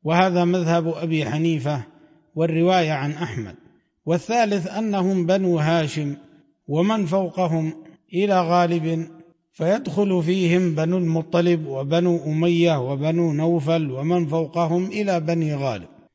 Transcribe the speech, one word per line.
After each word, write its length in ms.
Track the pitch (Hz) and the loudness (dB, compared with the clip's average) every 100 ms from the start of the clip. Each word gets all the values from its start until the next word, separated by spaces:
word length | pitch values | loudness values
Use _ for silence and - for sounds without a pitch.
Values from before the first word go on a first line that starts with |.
وهذا 420 | 156 170 185 175 | 2 2 4 4
مذهب 420 | 175 185 165 170 165 | 2 2 2 0 0
أبي 380 | 160 165 160 | -4 -2 -2
حنيفة 580 | 143 151 165 156 139 143 110 _ - _ _ | -2 -2 0 0 -2 -4 -8 _ -20 _ _
والرواية 560 | 156 165 160 175 185 156 | -4 -2 2 2 2 2
عن 200 | 147 143 | -2 -4
أحمد، 440 | 151 170 110 101 - - _ _ _ | -6 -8 -8 -10 -14 -20 _ _ _
والثالث 640 | 151 170 - 240 214 202 170 | -4 -2 0 0 0 0 -4
أنهم 580 | 208 220 202 185 190 | -4 -2 0 2 0
بنو 340 | 170 190 180 170 | 2 2 2 2
هاشم 560 | 151 170 151 156 143 143 - - _ _ - | 2 2 0 -4 -6 -8 -16 -20 _ _ -4
ومن 380 | 151 190 220 | 0 0 0
فوقهم 680 | 175 190 180 185 180 160 156 156 - - _ | 0 0 -2 -2 -2 0 -2 -8 -20 -20 _
إلى 280 | 175 202 185 | -2 2 2
غالب، 680 | 165 175 175 170 160 165 165 - - _ _ | 4 2 2 0 0 -4 -6 -14 -20 _ _
فيدخل 720 | - 165 214 254 151 202 185 | -4 0 0 -2 -2 2 2
فيهم 520 | 160 190 175 175 180 | 2 2 2 2 2
بنو 220 | 156 165 185 | 0 0 0
المطلب 680 | 170 160 160 175 175 170 151 | 0 -2 0 0 2 0 -2
وبنو 560 | 135 139 170 180 170 | -6 -2 0 2 0
أمية 680 | 151 156 170 170 170 147 127 | -2 0 2 4 2 2 -2
وبنو 420 | 139 151 170 170 | -2 0 0 0
نوفل 580 | 147 160 170 143 165 151 | 0 0 0 0 0 0
ومن 360 | 127 151 175 156 | -4 0 0 0
فوقهم 580 | 165 151 165 165 175 | -2 -2 -2 0 0
إلى 340 | 190 214 202 175 | -2 -2 0 0
بني 360 | 160 170 151 | 0 0 -2
غالب. 320 | 147 139 104 85 - _ | -2 -4 -6 -10 -20 _